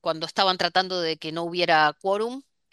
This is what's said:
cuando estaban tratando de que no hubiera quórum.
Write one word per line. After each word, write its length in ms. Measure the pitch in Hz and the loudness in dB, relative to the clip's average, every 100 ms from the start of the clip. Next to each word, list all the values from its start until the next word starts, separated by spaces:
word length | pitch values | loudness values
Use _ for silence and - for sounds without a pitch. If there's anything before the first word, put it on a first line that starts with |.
cuando 260 | 170 160 160 | -6 -6 -6
estaban 320 | - 190 185 | 0 2 2
tratando 420 | 175 185 185 185 | 0 0 0 -2
de 180 | 165 156 | -4 -4
que 140 | 160 | -6
no 120 | 160 | -6
hubiera 520 | 170 175 170 156 156 - | -6 -2 2 4 4 2
quórum. 400 | 196 202 226 269 - _ _ | -2 -2 -2 -8 -18 _ _